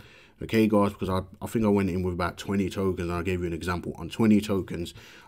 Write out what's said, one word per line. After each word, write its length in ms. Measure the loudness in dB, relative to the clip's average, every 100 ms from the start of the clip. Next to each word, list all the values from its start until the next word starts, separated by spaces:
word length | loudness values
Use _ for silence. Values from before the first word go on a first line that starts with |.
| -18 -20 -20 _
Okay, 240 | -2 2 4
guys, 260 | 4 2
because 160 | -2 -4
I, 120 | -4 -4 -10
I 60 | -6
think 180 | 0
I 40 | 4
went 200 | 4 2
in 140 | 0
with 120 | -2
about 220 | -2 -4 -4
twenty 320 | -2 0 0
tokens 400 | 0 -2 -2 -2
and 80 | -2
I 60 |
gave 160 | -2 -2
you 60 | -4
an 60 |
example 400 | -4 -4 -4 -6 -10
on 120 | -12
twenty 320 | 2 6 6
tokens. 540 | 4 -4 -4 -6 -8 -12 -20 -20